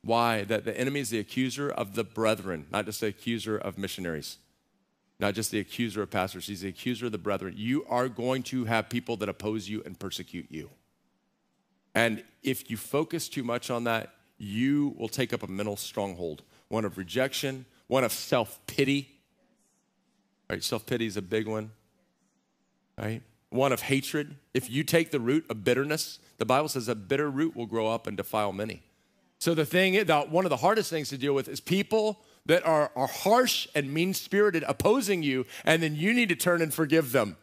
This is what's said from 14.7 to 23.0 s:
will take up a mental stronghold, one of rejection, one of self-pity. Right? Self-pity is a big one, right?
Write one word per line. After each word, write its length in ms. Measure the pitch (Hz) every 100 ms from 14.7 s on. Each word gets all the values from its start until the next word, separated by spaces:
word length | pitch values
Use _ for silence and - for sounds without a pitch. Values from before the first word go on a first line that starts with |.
| 147 143 -
will 120 | 110
take 240 | - 123
up 100 | 117
a 40 | 98
mental 280 | 95 104 101
stronghold, 680 | - - 98 87 85 76 _ _ _
one 160 | 110 107
of 120 | 90
rejection, 680 | 90 110 135 - 139 131 127 _ _
one 180 | 127 120
of 80 |
self-pity. 960 | - - 131 110 - - - 139 139 135 _ _ _ _ _ _ _ _ _ _ _ _ _ _
Right? 140 | 95
Self-pity 420 | - 113 - 123 113
is 100 | 101
a 40 |
big 240 | 92 110 107
one, 260 | 110 107 107 _ _ _ _ _ _ _ _ _ _ _
right? 240 | -